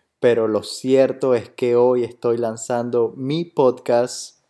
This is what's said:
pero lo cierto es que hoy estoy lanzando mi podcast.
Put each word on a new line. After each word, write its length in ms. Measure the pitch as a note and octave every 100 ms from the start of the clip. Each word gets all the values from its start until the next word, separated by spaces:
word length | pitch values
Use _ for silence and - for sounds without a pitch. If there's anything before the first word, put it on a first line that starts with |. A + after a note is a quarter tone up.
| _ _
pero 280 | B2 A2+ A2
lo 160 | G#2
cierto 720 | - - C3 C3 C3 C3 C3+ A#2+
es 140 | G2+
que 260 | - B2 A#2+
hoy 280 | B2 B2+
estoy 340 | A#2 - A#2+ A#2
lanzando 760 | A#2 A2+ - A#2+ A#2+ A#2+ A2+ C3+
mi 300 | C3 D#3 E3+
podcast. 920 | - C3 B2 - A#2+ B2 - - _ _